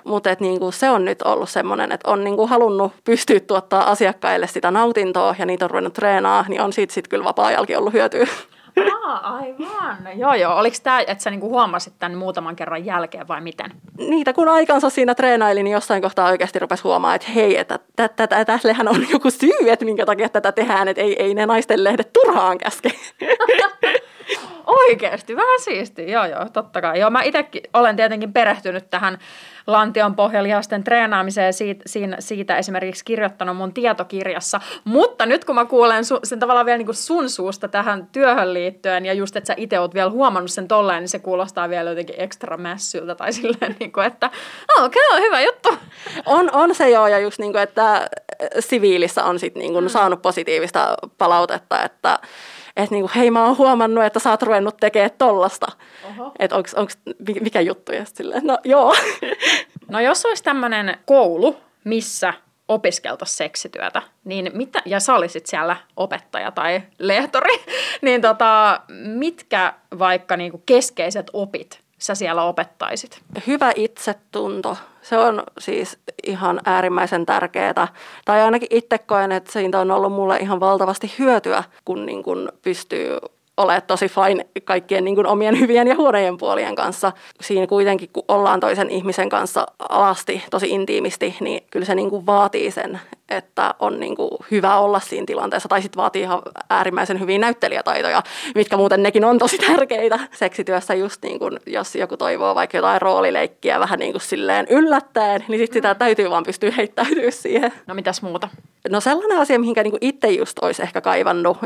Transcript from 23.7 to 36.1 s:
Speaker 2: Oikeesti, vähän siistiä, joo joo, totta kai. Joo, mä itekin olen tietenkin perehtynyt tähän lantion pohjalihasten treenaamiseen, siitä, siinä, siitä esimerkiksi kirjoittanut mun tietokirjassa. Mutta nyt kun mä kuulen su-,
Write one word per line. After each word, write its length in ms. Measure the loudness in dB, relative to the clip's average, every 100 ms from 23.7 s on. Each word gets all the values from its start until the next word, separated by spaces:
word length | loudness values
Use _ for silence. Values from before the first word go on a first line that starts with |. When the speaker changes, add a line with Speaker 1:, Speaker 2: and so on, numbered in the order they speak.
| 0 -2 -2 -4 -14 -10 -8 -10 -8 2
Speaker 2:
Oikeesti, 680 | 6 6 6 0 -4 -6 -2
vähän 240 | 2 2
siistiä, 460 | 0 -6 -6 -10 -4
joo 200 | -2 -2
joo, 200 | -4 -6
totta 280 | -6 -6 -4
kai. 180 | -2 2
Joo, 100 | 2
mä 120 | 2
itekin 380 | 2 0 -2 -8 -2
olen 220 | 4 4 4
tietenkin 380 | 0 0 -2
perehtynyt 560 | 2 2 0 -4 -8 -6
tähän 280 | -4 -2 -4 -12 -20 -20 -12 0
lantion 480 | 2 2 2 0 2
pohjalihasten 680 | 0 2 0 0 -2 -4
treenaamiseen, 680 | 0 2 2 0 -2 0 0
siitä, 300 | 0 -4 -8 -10
siinä, 320 | -8 -6 -8
siitä 380 | -10 -8 -4 -2
esimerkiksi 480 | -2 -4 -6 -8 -6
kirjoittanut 520 | -4 -4 -4 -8 -6
mun 160 | -6
tietokirjassa. 880 | -2 -2 -2 -4 -6 -6 -6 -4 -6 -8 -12
Mutta 420 | 0 2 4 2 0
nyt 200 | 0 0
kun 100 | 0
mä 100 | 2
kuulen 380 | 4 6 4
su-, 160 | 0